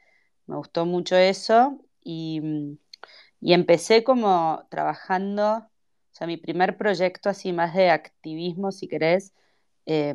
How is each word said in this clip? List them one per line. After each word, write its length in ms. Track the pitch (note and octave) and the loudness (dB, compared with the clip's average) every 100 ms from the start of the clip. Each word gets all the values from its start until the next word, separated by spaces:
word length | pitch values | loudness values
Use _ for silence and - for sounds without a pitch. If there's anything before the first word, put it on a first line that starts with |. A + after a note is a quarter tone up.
| _ _ _ _ - | _ _ _ _ -14
me 100 | D3 | -12
gustó 300 | C#3+ - E3+ | -8 -4 -2
mucho 300 | F3 - F#3 | -4 0 4
eso 600 | F#3 G3 - A3+ C4 C4+ _ _ | 4 2 2 4 4 0 _ _
y, 380 | - D#3+ D#3+ D#3 D3+ D3+ D3 D3 _ - - - _ _ | -12 -10 -6 -6 -4 -6 -8 -12 _ -20 -20 -20 _ _
y 120 | - | 2
empecé 520 | F3 D#3+ E3+ - A3+ | 2 4 2 4 2
como 640 | A3+ B3+ G#3 F3+ E3 D#3 - | 4 2 2 2 0 -4 -8
trabajando, 880 | D#3 D3+ D3+ - F#3 G3 G3+ G#3 A3 | -4 -4 -4 -4 -4 -2 -2 0 -2
o 100 | A3 _ _ _ _ | -6 _ _ _ _
sea, 140 | _ E3 | _ -10
mi 100 | E3 | -8
primer 400 | - E3 F#3 F3+ | -6 0 0 0
proyecto 520 | G#3 F3+ F#3 - G3+ | -2 0 0 -2 -6
así 220 | G3 F#3+ | -4 -4
más 220 | F3 E3+ | -2 -2
de 160 | F3 F#3 | 2 4
activismo, 840 | D#3 - _ D#3+ D#3 F3 E3+ G3 | 2 -2 _ -12 -8 -6 -6 -8
si 160 | G3 - | -8 -8
querés, 440 | D#3 D#3+ F3+ F#3+ _ _ _ _ _ - | -2 2 2 -2 _ _ _ _ _ -4
eh, 280 | D#3 D3 | -2 -2